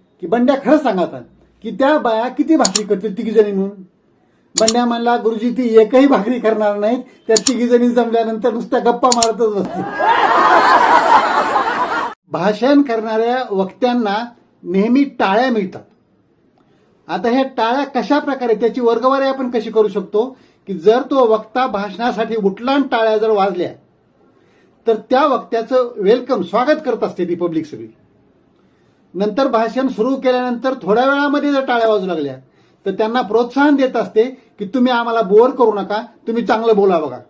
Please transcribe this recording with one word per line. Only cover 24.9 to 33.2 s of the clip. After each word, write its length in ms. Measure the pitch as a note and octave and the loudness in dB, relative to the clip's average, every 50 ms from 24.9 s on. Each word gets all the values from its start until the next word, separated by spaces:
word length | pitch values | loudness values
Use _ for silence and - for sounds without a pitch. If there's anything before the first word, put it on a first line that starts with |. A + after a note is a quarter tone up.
| A3+ A3 - - | -2 -2 -2 0
त्या 160 | B3+ C4 D4+ | 2 2 2
वक्त्याचं 640 | D4 C4 G3+ - - A#3 A3+ A3+ - C4 B3+ B3 A#3+ A#3+ | 2 0 -2 -2 -4 -4 -4 -2 0 0 0 0 -2 -4
वेलकम, 460 | A3 F#3+ G3 A#3+ B3+ B3 C4 B3+ G#3 | 0 2 2 2 2 2 -2 -2 -2
स्वागत 340 | F3 - G3 A3+ B3+ D4 D4+ D4+ - | -2 -2 -2 0 2 2 0 0 -2
करत 180 | C4 A3 G3+ G#3+ | -4 -2 -2 -4
असते 200 | F#3 - - F3+ | -4 -4 -4 -4
ती 100 | E3+ F3 | -4 -2
पब्लिक 320 | - F3+ E3+ D#3+ D#3 - | -4 -4 -2 -2 -4 -6
सगळी. 220 | - - G#2+ A2+ A2+ - _ _ _ _ _ _ _ _ _ _ _ _ _ _ _ _ _ _ _ _ _ _ _ - | -6 -10 -16 -16 -18 -20 _ _ _ _ _ _ _ _ _ _ _ _ _ _ _ _ _ _ _ _ _ _ _ -6
नंतर 320 | F3+ G#3 G#3+ G3 - C4+ | -4 -4 -2 0 0 0
भाषण 420 | C#4 A#3 A3 A3+ A3 A3+ B3+ C4 B3+ | 2 2 0 0 0 -2 -2 -2 -2
सुरू 280 | A3 G3+ A3 C4 C4+ | -2 -2 -2 -2 -2
केल्यानंतर 580 | - - B3+ B3+ B3 B3 B3 B3 A#3 - C4 C4 B3+ | 0 0 0 0 0 -2 -4 -4 -4 -4 -4 -4 -4
थोड्या 220 | - F3+ G#3+ A#3 C4 | -2 0 2 2 2
वेळामध्ये 480 | C4+ C#4 C#4+ C#4+ C#4+ C#4 C#4+ D4 C#4+ | 2 2 0 0 0 0 0 0 0
जर 120 | C#4+ C4+ C4+ | 0 0 0
टाळ्या 240 | C4 A#3+ A#3 A3+ A3 | 0 0 2 2 2
वाजू 180 | G#3+ G3+ F#3+ | 2 0 0
लागल्या, 300 | F#3 E3+ D#3+ C#3+ C#3 B2+ C3 - _ _ _ _ _ _ _ - | -2 -4 -4 -4 -6 -8 -12 -18 _ _ _ _ _ _ _ -8
तर 40 | G3 | -6
त्यांना 300 | F#3 - G#3+ A3 A#3 B3+ | -4 -2 -2 -2 0 -2